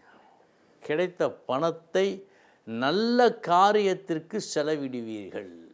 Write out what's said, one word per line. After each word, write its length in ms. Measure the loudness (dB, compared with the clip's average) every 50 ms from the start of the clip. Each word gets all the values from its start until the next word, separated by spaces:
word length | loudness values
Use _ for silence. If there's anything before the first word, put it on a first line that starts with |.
| _ -20 -20 -20 _ _ _ _ _ _ _ _ _ _ _ _ -6
கிடைத்த 480 | -4 -2 -2 -2 -2 -2 -2 -2 -2 -2 -6 _ -4
பணத்தை 560 | -2 0 0 -2 -2 -4 -8 _ 0 0 0 0 -2 -6 -10 -18 _ _ _ _ _ _ _ -10
நல்ல 520 | -6 -2 0 0 0 2 2 2 4 4 4 4 2 0 0
காரியத்திற்கு 920 | 2 4 6 6 6 6 4 2 2 0 -2 -4 -4 -6 -6 -6 -6 -8 -8 -8 -4
செலவிடுவீர்கள். 1040 | -2 -2 0 0 -2 -2 -2 -4 -6 -6 -6 -6 -8 -8 -10 -10 -10 -10 -12 -12 -14 -20 -20 -20